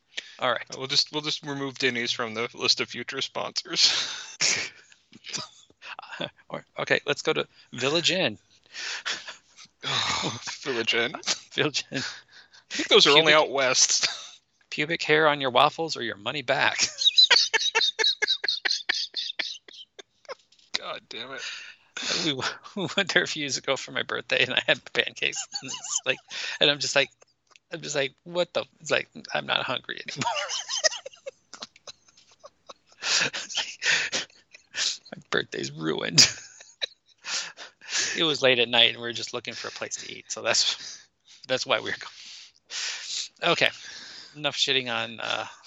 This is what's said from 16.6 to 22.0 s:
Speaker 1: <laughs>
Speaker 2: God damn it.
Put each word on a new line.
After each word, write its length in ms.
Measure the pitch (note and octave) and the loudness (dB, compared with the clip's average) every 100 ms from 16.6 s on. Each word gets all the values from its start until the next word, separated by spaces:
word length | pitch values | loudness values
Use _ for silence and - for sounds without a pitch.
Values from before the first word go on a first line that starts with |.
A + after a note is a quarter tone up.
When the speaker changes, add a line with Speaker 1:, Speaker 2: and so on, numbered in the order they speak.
| A2 - | 2 2
Speaker 1:
<laughs> 80 | - - - - - - - A4 - A4 - - A4+ - G#4 - - - - - - - - - - - - - - - - - - _ - B4 _ - _ - | 0 2 4 6 8 8 4 2 0 0 0 2 0 2 0 -2 -2 -2 -2 -2 -2 -4 -4 -6 -6 -6 -8 -10 -16 -20 -20 -20 -20 _ -16 -16 _ -20 _ -8
Speaker 2:
God 240 | F3+ D#3+ - | -6 -10 -12
damn 220 | C3+ B2+ | -12 -10
it. 100 | C3+ - - - - _ - | -10 -8 -10 -14 -20 _ -8